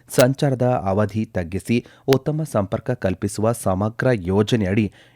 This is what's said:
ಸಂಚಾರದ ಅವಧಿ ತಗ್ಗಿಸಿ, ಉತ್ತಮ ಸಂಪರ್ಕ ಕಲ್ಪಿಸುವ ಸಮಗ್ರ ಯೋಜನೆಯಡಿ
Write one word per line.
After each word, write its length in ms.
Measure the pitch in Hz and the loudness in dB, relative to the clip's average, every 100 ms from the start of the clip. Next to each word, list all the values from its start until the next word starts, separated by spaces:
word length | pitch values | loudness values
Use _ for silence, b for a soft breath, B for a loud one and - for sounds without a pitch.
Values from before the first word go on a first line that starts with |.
| B | B
ಸಂಚಾರದ 720 | - 127 135 147 123 123 123 | 2 4 4 0 0 0 0
ಅವಧಿ 420 | 92 98 104 104 110 | 0 0 0 -2 -4
ತಗ್ಗಿಸಿ, 600 | 92 82 92 - 117 B B B | -6 -4 -6 -2 -2 B B B
ಉತ್ತಮ 360 | 131 - 151 | 2 2 -4
ಸಂಪರ್ಕ 480 | 156 110 98 113 - | -2 -2 -2 -4 -4
ಕಲ್ಪಿಸುವ 600 | 127 95 92 101 - 110 | -4 -2 -2 -4 -2 -2
ಸಮಗ್ರ 560 | 120 101 92 107 117 131 | 0 -2 0 -2 0 0
ಯೋಜನೆಯಡಿ 800 | 120 87 98 107 120 92 107 101 b b | 0 0 2 2 2 2 2 0 b b